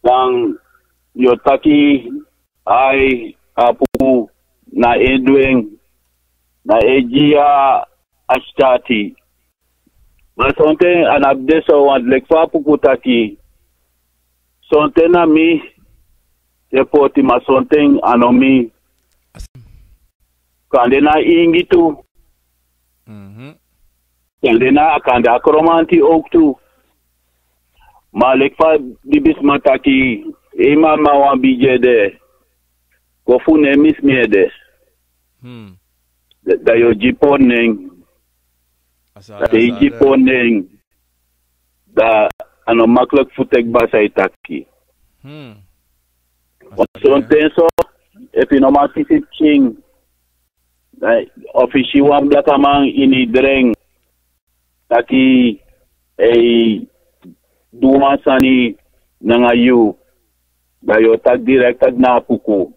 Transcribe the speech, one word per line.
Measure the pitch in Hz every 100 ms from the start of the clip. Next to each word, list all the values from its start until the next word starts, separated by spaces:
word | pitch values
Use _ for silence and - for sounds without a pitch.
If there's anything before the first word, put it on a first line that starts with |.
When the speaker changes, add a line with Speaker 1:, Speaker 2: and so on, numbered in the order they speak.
Speaker 1:
Dan | 123 127 127 123 - - _ _ _ _ _ -
yo | 127 120
taki | - 135 156 147 147 139 117 139 - _ _ _ -
ai | 110 135 135 135 127 113 - _ -
apu | 120 117 131 - 135 127 107 _ _ _ _
na | - 117 117
Edwin, | 123 131 131 139 135 131 104 - _ _ _ _ _ _ _ _
na | - 110
Ejia | 113 135 123 131 147 147 143 143 135 120 - _ _ _ _
Ashtati. | 127 - - 131 123 - 113 104 - _ _ _ _ _ _ _ _ _ _ _ -
Ma | 135 139
sonten | 156 156 175 175 139
an | 143
ap | 139 135 131
de | 160 151
so | 147 139
wan | 135 120
lek | 131 -
fa | 160 165
pou | 160
kou | 143 147
taki. | 147 135 131 120 107 101 _ _ _ _ _ _ _ _ _ _ _ _ _
Sonten | 151 151 170 165 175
a | 165
mi, | 156 165 160 - _ _ _ _ _ _ _ _ _ _
e | 131
poti | 131 147 139 143
ma | 135 123 -
sonten | 131 127 151 143 139
an | 101 120 120
o |
mi. | 123 135 131 117 _ _ _ _ _ _ - - - - - _ _ _ _ _ _ _ _ _
Kande | 135 120 135
na | 147 156
ingi | 156 170 170 165 180
tou. | 180 165 147 _ _ _ _ _ _ _ _ _ _ _
Speaker 2:
Mhm. | 107 98 104 135 - _ _ _ _ _ _ _ _
Speaker 1:
Kande | 135 117 127
na, | 139 156 147
kande | - 123 120
a | 123
kromanti | - 151 165 165 165 175
ok | 143 160 151
tou. | 170 151 - _ _ _ _ _ _ _ _ _ _ _ _ _ _ _
Ma | 95 120
lek | 131 135 -
fa | 160 156 127 113
di | 131 147
bis | 143 147
mata | 143 143 - 131
ki, | 143 131 131 107 104 - _
e | - 117 147
ma | 160 156
ma | 151 143
wan | 139 269
bi | - 123
je | 135 127
de. | 123 120 101 - _ _ _ _ _ _ _ _ _ _ -
Ko | 123
fu | - 156
ne | 143 143
mis | 151 151
mi | 139 131 113
de. | 101 90 - _ _ _ _ _ _ _ _
Speaker 2:
Hmm. | 123 120 104 92 _ _ _ _ _ _ -
Speaker 1:
Da, | 92
da | -
yo | 117 120
jipo | 107 120 120 143 143
neng. | 127 120 117 104 92 - _ _ _ _ _ _ _ _ _ _ _
Speaker 2:
Asa | - 101
Speaker 1:
Da | 104
Speaker 2:
la, | -
Speaker 1:
te | 110
Speaker 2:
asa | 120 123
Speaker 1:
jipo | 143 - 139
Speaker 2:
la. | 135
Speaker 1:
neng. | 127 131 120 110 92 _ _ _ _ _ _ _ _ _ _ _ _ 104
Da, | 110 110 107 - - _ -
ano | 117 117
maklek | 123 123 143 131
futek | - 127 127 117
basa | 117 117 113
itaki. | 104 - 95 _ - 76 - _ _ _ _ _
Speaker 2:
Hmm. | 135 151 135 104 95 _ _ _ _ _ _ _ _ _ - 101
Speaker 1:
Wan | -
Speaker 2:
Asa | - -
la. |
Speaker 1:
son | 139 110
ten | 151 156 -
so, | 165 - - _ _ _ -
e | - 131
pi | 139
no | 135
ma | 143 143
si | -
si | 147 156 -
ching. | - 156 143 131 107 _ _ _ _ _ _ _ _ _ _ _ _
Da, | 101 117 - - -
ofishi | - 127 139 123 143
wan | 143 143 139
blaka | 143 143 139
man | 143 143 135
ini | 131 135 131 127
dreng. | 123 135 135 127 107 _ _ _ _ _ _ _ _ _ _ _
Taki, | 120 120 131 131 127 123 104 _ _ _ _ _ -
e, | 113 120 120 117 113 104 - _ _ _ 92 - _ _ _
duwan | 120 131 135 139 139
sani | - 131 131 127 120 101 _ _ _ _
nanga | 101 120 123
yu. | 120 120 120 110 95 _ _ _ _ _ _ _ _
Da | - 107
yo | 113 113
tak | - 127
direk | 117 131 123 120
tak | 131 123
na | 127 120
Apuku. | - 113 - 104 85